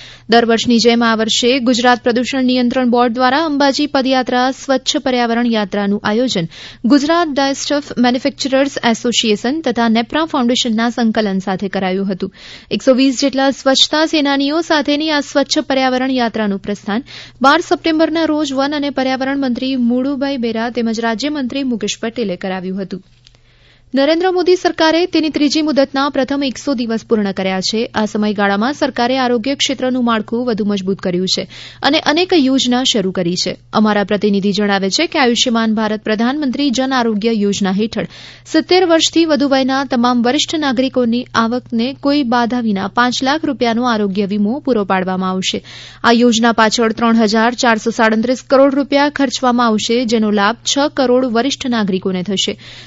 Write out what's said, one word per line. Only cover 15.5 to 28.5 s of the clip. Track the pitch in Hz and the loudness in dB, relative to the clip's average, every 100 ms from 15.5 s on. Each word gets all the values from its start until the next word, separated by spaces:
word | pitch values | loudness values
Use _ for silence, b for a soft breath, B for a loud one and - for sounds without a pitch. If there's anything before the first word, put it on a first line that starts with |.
| 311 | -2
પર્યાવરણ | 262 262 262 254 262 | 0 0 0 0 0
યાત્રાનું | 254 233 220 214 196 | 0 -2 -2 -2 -4
પ્રસ્થાન | - 208 - 214 - B B B | -6 -8 -4 -6 -6 B B B
બાર | 269 311 | 4 4
સપ્ટેમ્બરના | - 359 330 320 320 320 | 2 -2 0 0 0 0
રોજ | 311 302 294 | 0 0 -2
વન | 269 277 | -2 -2
અને | 294 285 | -2 -4
પર્યાવરણ | 277 262 262 262 277 | -2 -2 -2 -2 -2
મંત્રી | 269 233 262 269 | -2 -2 -2 0
મુળુભાઈ | 233 247 269 285 277 277 | 0 0 -2 -2 -4 -4
બેરા | 233 220 233 | -4 -4 -4
તેમજ | 240 226 220 | -2 -2 -2
રાજ્યમંત્રી | 233 220 285 302 247 277 | -2 -2 -4 -4 -4 -4
મુકેશ | 269 233 208 - | -4 -4 -4 -6
પટેલે | 226 240 214 180 | -6 -4 -6 -6
કરાવ્યું | 196 185 180 190 | -6 -6 -6 -8
હતું. | 190 185 - _ - b b b b b b | -8 -12 -16 _ -20 b b b b b b
નરેન્દ્ર | 254 277 330 370 | 0 2 2 2
મોદી | 359 349 359 | 2 2 2
સરકારે | 349 - 320 320 359 | 2 0 2 2 2
તેની | 320 311 | 0 0
ત્રીજી | 311 294 294 | 0 0 0
મુદતના | 302 277 269 269 285 | 0 2 0 0 -2
પ્રથમ | 277 254 277 | -2 -2 -2
એકસો | 277 240 - | -4 -4 -4
દિવસ | 247 233 226 - | -2 -2 -4 -2
પૂર્ણ | 220 202 | 0 0
કર્યા | 190 190 190 | -2 -2 -2
છે. | - 220 240 | -2 -4 -4
આ | - | -2
સમયગાળામાં | 214 214 208 202 202 | -2 0 -2 0 0